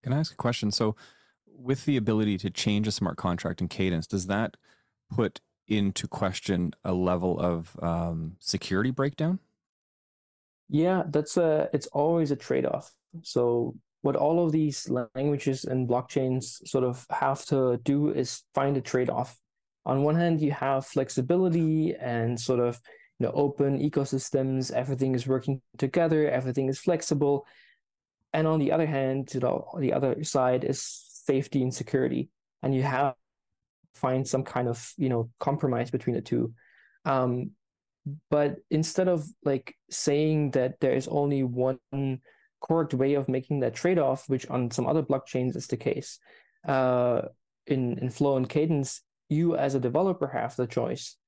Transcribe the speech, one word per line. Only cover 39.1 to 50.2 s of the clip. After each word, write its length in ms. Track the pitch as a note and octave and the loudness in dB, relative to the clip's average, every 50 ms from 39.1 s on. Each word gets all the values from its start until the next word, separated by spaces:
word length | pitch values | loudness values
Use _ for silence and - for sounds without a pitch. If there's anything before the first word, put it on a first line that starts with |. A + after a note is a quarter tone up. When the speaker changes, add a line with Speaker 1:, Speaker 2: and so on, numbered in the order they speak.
| F3 D#3+ D3 D#3+ - _ - | 2 0 -2 -6 -14 _ -2
Speaker 2:
like, 320 | D3+ C3+ C3+ - - - _ _ _ | 0 0 0 -2 -10 -20 _ _ _
saying 600 | - - - D3+ C#3+ D3 D#3 D#3 D#3 D3+ D3 C#3 | -6 -2 0 2 2 4 4 4 2 2 2 2
that 280 | B2+ C3+ B2 C3 C3 _ | 2 2 0 0 0 _
there 140 | - C3 B2+ | 2 2 2
is 140 | C3+ B2+ | 2 0
only 360 | - - D3 C#3+ C#3+ C#3+ C#3 C3+ | 0 0 0 2 2 2 2 0
one 360 | B2 A#2+ B2+ B2+ C3 C3+ B2+ _ _ - C#3 C#3 C3+ C3 B2+ _ - _ _ _ _ _ _ | 0 0 0 0 0 0 -4 _ _ -6 -4 -2 -2 -4 -4 _ -18 _ _ _ _ _ _
correct 320 | - - E3 E3 D#3 - - | -2 0 2 2 2 0 0
way 220 | B2 C3 C#3 D3 | 2 2 2 2
of 140 | C#3 C3 - | 2 0 0
making 320 | B2+ C3 C3+ _ D3+ C#3+ | -2 -2 -2 _ -2 0
that 120 | B2+ A#2 - | 0 -2 -2
trade-off, 560 | - - F3 F#3 E3+ D3 C3 C3 C3+ - - | 0 0 2 2 4 2 2 0 -2 -2 -2
which 180 | C3+ B2+ - - | -2 -2 -2 -4
on 200 | B2+ B2+ B2 A#2+ | -2 -2 -2 -2
some 160 | A2+ - B2 | -2 -2 0
other 160 | B2+ C#3+ D#3+ | 2 0 0
blockchains 540 | C#3+ - C#3 C3 - - - B2+ B2+ B2+ - | 2 0 -2 -2 -2 -4 -4 -2 -2 -2 -2
is 120 | B2 - | -4 -4
the 100 | - C3 | -4 -6
case, 420 | A#2+ - C#3 - - C3+ - - - _ - - - _ _ _ _ - | -2 -2 -4 -4 -4 -6 -10 -16 -18 _ -20 -20 -20 _ _ _ _ -4
uh, 540 | - C#3 C3 C3 B2+ B2+ B2 B2 B2 A#2+ - - - - _ _ _ _ _ _ | 0 0 2 4 4 4 4 2 2 2 0 -2 -4 -14 _ _ _ _ _ _
in, 320 | - D3 C3 B2+ A#2+ A#2+ | -2 0 0 0 -2 -2
in 120 | - B2+ B2+ | -2 -4 -6
Flow 280 | A#2+ - C#3+ C#3+ C3+ | -2 0 0 2 2
and 100 | C3 B2+ | 2 0
Cadence, 540 | - - D3 D#3 D#3+ E3 C#3+ C3+ - - - _ _ _ _ _ _ | 0 0 0 2 2 2 0 0 -2 -6 -10 _ _ _ _ _ _
you 260 | D3+ D3+ E3+ E3+ E3 | 0 2 2 2 2
as 200 | - C3+ C#3 C3+ | 2 0 0 0
a 40 | C3+ | 0
developer 480 | B2 B2 B2+ D#3 F#3 G3 F3+ F#3 | 0 2 2 2 2 2 0 -2